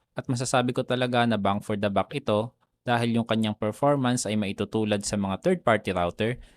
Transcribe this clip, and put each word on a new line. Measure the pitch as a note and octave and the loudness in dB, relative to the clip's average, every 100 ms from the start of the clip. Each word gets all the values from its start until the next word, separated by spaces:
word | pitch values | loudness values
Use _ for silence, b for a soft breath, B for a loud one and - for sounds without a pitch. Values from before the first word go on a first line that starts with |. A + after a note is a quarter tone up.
| _ - | _ -10
at | - | -6
masasabi | A#2+ B2+ C3 B2 | -4 0 0 0
ko | B2+ | -2
talaga | B2 B2 B2+ A#2+ A#2+ | -2 -2 0 2 2
na | G#2+ | 2
bang | G2 G2+ | 0 0
for | - G#2+ | -2 -2
the | G#2 | 0
buck | G2 F#2+ D3 | 0 -2 -4
ito | - G#2+ A#2+ - _ _ | 0 0 0 -8 _ _
dahil | - A#2+ A#2 A#2 | -2 0 2 0
yung | A2+ | 0
kanyang | A2 A2 | 0 0
performance | G#2 G#2+ G#2 C#3+ C#3+ B2 B2 G2+ | -2 -4 0 2 2 2 0 0
ay | |
maitutulad | G#2+ G2 G2+ G#2 A2 G#2+ G#2 G2+ | -2 -2 -2 -2 0 0 0 -2
sa | G#2 | -2
mga | G2 F#2+ | -2 -2
third-party | - F3+ - G#2+ G#2 | 0 0 2 2 2
router | F2+ F2 - G#2+ B2 b | 0 -2 0 -4 -4 b